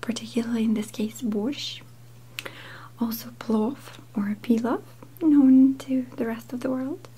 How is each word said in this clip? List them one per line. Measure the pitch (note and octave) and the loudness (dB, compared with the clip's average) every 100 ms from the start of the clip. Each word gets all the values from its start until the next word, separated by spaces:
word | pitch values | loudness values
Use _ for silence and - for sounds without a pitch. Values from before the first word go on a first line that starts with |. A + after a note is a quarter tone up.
particularly | - A3+ A3 - A3+ A#3 | -6 -8 -4 -4 -2 0
in | A3+ | 0
this | G#3+ G#3 | 0 -2
case | - G#3+ - | -6 -6 -4
borscht, | A#3 G3+ G#3+ C#4+ - - - - - - - - - - - - - - | -4 -2 -4 -4 -8 -12 -16 -20 -20 -20 -16 -12 -12 -14 -18 -18 -20 -6
also | A#3 A3 - - | -6 -4 -10 -16
plov | - A3 G#3+ C#4+ - - - | -2 0 0 -4 -14 -20 -10
or | - G3+ G#3 | -6 -4 -6
pilaf, | - A#3 A#3 F4 - - - - | 0 0 0 -4 -6 -20 -20 -2
known | D#4+ D4 C4 C4 C4+ C4+ | 4 6 8 8 8 4
to | C4+ C4 B3 - | -2 -4 -4 -4
the | |
rest | A3+ A3+ - | -4 -4 -8
of | B3 | -6
the | C4 | -4
world. | C4 C4 F4+ - | -4 -4 -8 -12